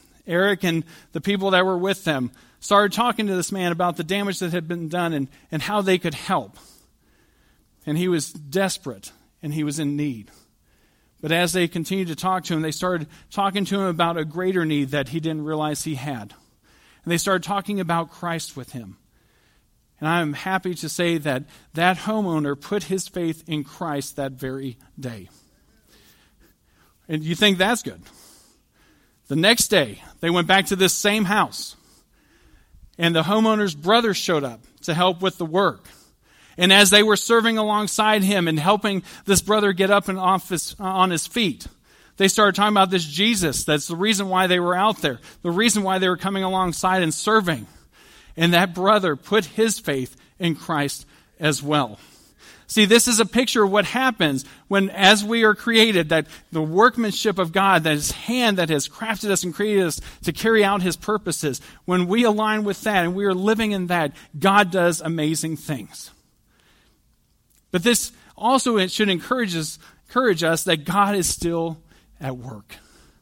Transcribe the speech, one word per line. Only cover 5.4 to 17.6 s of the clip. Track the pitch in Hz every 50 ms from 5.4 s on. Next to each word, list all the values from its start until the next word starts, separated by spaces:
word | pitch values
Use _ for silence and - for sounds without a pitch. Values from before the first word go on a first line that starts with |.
| _ -
and | - 151
how | - - 208 208 196
they | 190 185 180
could | - 170 143
help. | - - - 190 156 107 98 - - - - - _ _ _ _ _ _ _ _ _ _ _ _ _ _ _ _ _ _ _ _ _ -
And | 156 147
he | 160 180
was | 185 175 160 139 - -
desperate, | 165 151 139 135 185 196 185 - - - 139 113 95 - - - _ _ _ _ - -
and | 147 147
he | 156 151
was | 147 143
in | 156 156 143 147
need. | 143 147 147 127 107 101 - - _ _ _ _ _ _ _ _ _ _ _ _ _ _ _ _ -
But | - 151
as | 160 170 180 170 165
they | 185 175
continued | 165 - 175 160 - 185 196 185
to | 170 156
talk | - - 190 185 185 -
to | - 175
him, | 156 160
they | 156
started | 151 - 180 180 180 165 147 - - - - -
talking | - 202 196 196 180 208 196
to | - 202
him | 202 196
about | 185 170 160 170 170 170
a | 165 156
greater | 156 151 175 185 185 190 180 165
need | 156 151 147 139 135
that | 143 147 135 -
he | 147 165
didn't | 156 160 160 156 147
realize | 151 156 156 151 151 147 - -
he | 160 151
had. | 127 131 151 135 113 104 101 - _ _ _ _ _ _ _ _ _ _ _ _ _ -
And | 165
they | 170 165
started | - 196 190 180 -
talking | 170 202 196